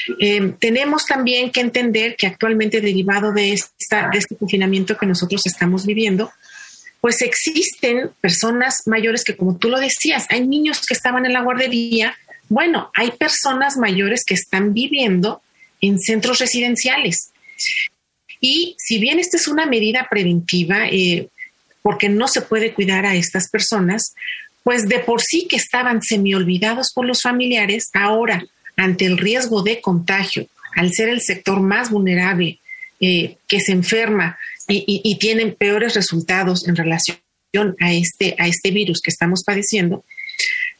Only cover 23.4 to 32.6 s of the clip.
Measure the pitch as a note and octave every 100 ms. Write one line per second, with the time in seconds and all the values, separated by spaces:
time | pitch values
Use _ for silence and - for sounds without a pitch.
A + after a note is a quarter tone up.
23.4 | - G#3 - G#3+ F3+ A3 - - - -
24.4 | - _ B3 A#3+ G3+ A#3+ A#3+ A3+ - E4
25.4 | F4+ - - B3 B3 A3+ - A3 G3 G3
26.4 | F3+ F3+ G#3+ A#3 C4 - B3 B3 B3 B3
27.4 | B3+ A#3+ G3 G#3+ - G3 G3+ A3 A3+ F#3
28.4 | - _ - - F#3+ F3+ F#3 F3 F3+ A#3+
29.4 | B3 G#3+ F#3+ A3+ - F3 E3+ G3 F#3+ C#3+
30.4 | - _ - - F3 E3+ A3 A#3+ - F#3+
31.4 | - G3 F#3+ G#3+ A#3+ G#3 F#3+ F3+ F#3 F3+
32.4 | E3+ -